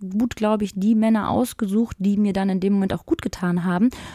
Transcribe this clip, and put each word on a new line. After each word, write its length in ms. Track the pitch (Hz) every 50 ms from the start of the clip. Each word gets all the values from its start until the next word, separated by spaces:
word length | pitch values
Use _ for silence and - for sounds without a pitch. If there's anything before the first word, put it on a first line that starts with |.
gut, 340 | 202 185 185 214 254 233 -
glaub 260 | - 214 214 220 214
ich, 120 | 208 190 -
die 200 | 190 190 220 233
Männer 340 | 220 220 226 226 214 196 -
ausgesucht, 640 | - 220 254 - - - 226 190 196 220 233 - - -
die 180 | 185 202 202
mir 160 | 208 208 202 190
dann 160 | 196 190 196
in 100 | 190 185
dem 140 | 180 202 202
Moment 200 | 196 190 185 170
auch 120 | 165 -
gut 160 | - 330 -
getan 420 | - - - - 190 175 175 180 170
haben 280 | 185 175 180 220 254 - - - -